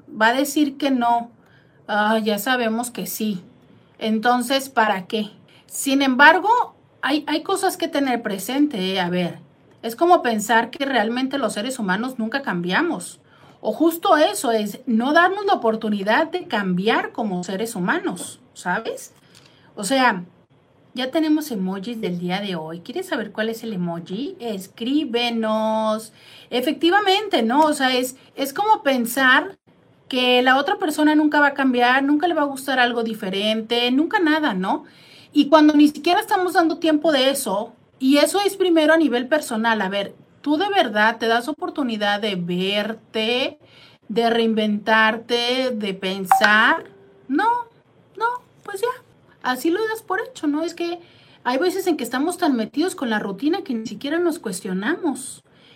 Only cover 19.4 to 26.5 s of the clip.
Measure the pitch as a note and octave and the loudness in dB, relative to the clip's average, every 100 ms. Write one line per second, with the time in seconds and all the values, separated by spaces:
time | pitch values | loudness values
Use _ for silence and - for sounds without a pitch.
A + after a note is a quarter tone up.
19.4 | _ _ _ - G3+ C4+ B3 F#3 F3 _ | _ _ _ -10 -2 2 2 2 -6 _
20.4 | _ _ _ _ _ B3 B3+ E4 D#4 D4+ | _ _ _ _ _ -8 -4 0 2 0
21.4 | D4+ G#3+ F#3 G3 F#3+ A3+ F#3 F3 F3 F#3+ | 0 -4 -4 -6 -8 -6 -6 -4 -4 -4
22.4 | G#3 F3 D#3 E3+ G#3 F4 F#4 C#4+ G3+ - | -4 -6 -8 -12 -10 -10 -6 -6 -6 -6
23.4 | A3 A3+ A3+ F#3+ E3+ E3+ E3+ F#3+ D4 G4 | -6 -6 -8 -4 -4 -6 -8 -8 -8 -10
24.4 | A#3 G3 F#3 - A#3 D4 C#4 A#3 A#3+ A#3 | -8 -8 -10 -10 -2 -2 0 -2 0 0
25.4 | A3 A3 A3 A3 A3 G#3+ A3 - - - | 0 0 0 0 0 -2 -6 -20 -20 -20
26.4 | - | -6